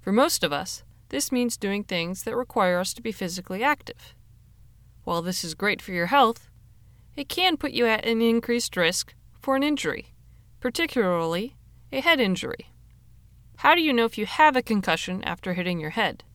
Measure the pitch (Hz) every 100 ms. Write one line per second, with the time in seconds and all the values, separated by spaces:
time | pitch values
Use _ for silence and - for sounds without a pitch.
0 | - 208 311 - 165 147 180 - - -
1 | - 277 - 247 240 - 202 202 208 180
2 | 170 190 - 233 254 - 277 269 285 -
3 | 226 214 180 185 180 190 269 294 - -
4 | - - - - - - - - - -
5 | - 170 170 180 165 156 202 - - 180
6 | 175 277 226 233 - - - - - -
7 | - - 277 - 370 311 294 - 233 220
8 | - 226 233 233 226 240 - - 165 180
9 | - - - - - 269 294 294 156 -
10 | - - - - - - 254 240 339 254
11 | 190 175 165 170 233 - - - - 269
12 | 339 320 208 180 - - - - - -
13 | - - - - - - - 339 311 240
14 | 226 - 214 - 311 262 - 214 185 165
15 | - 185 - 170 185 180 180 175 151 233
16 | 190 - -